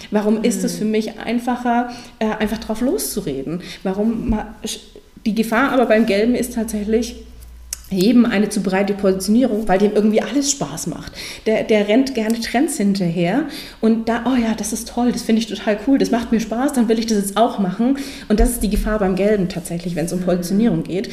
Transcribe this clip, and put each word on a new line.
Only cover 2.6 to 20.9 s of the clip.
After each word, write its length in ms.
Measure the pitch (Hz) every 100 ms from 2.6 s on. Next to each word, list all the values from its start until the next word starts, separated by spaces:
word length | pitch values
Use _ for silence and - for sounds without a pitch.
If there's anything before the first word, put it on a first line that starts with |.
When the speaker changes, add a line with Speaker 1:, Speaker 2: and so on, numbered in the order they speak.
| - 214
Speaker 1:
loszureden? 800 | 247 415 - 202 160 135 139 175 - -
Warum 460 | 190 196 226 - -
ma-, 240 | 214 - -
sch-, 140 | 220 - - - - -
die 80 | 220
Gefahr 380 | 220 220 220 277
aber 140 | 254
beim 200 | 233 214
Gelben 300 | 226 196 226
ist 180 | 247 -
tatsächlich 680 | 233 220 214 202 226 226 - - - - - - - -
eben 360 | 190 202 240
eine 220 | 220 196 208
zu 140 | 202
breite 320 | 190 185 202
Positionierung, 760 | 196 196 190 208 226 269 240 214
weil 100 | 190
dem 120 | 208
irgendwie 280 | 208 214 214
alles 300 | 208 277 277
Spaß 360 | - 143 160 170
macht. 240 | - - - - -
Der, 180 | 220 220
der 260 | - 214 202
rennt 260 | 226 269
gerne 240 | 233 214 226
Trends 380 | - 240 339 -
hinterher 680 | 202 196 175 175 170 254 320 - - -
und 260 | 220 226 226
da, 160 | 233 247
"Oh 80 | 254
ja, 120 | 226
das 160 | 214 208
ist 160 | 220 -
toll, 220 | 240 240
das 120 | -
finde 180 | - 220
ich 60 | -
total 300 | 190 226 208 -
cool, 100 | 269
das 120 | -
macht 200 | 233 233
mir 80 | 220
Spaß, 320 | - 226 285
dann 140 | 269 226
will 120 | 226
ich 60 | 226
das 100 | 208
jetzt 180 | 196 214
auch 220 | 247 -
machen." 380 | 180 180 240 277 - - -
Und 100 | 214
das 120 | 247
ist 120 | -
die 60 | 202
Gefahr 300 | 202 220 214
beim 160 | 190 185
Gelben 320 | 202 208 175
tatsächlich, 460 | 165 - 175 180 170
wenn's 160 | 170
um 60 | 180
Speaker 2:
Mhm. 60 |
Speaker 1:
Positionierung 580 | 180 180 - 196 233 160
geht, 260 | -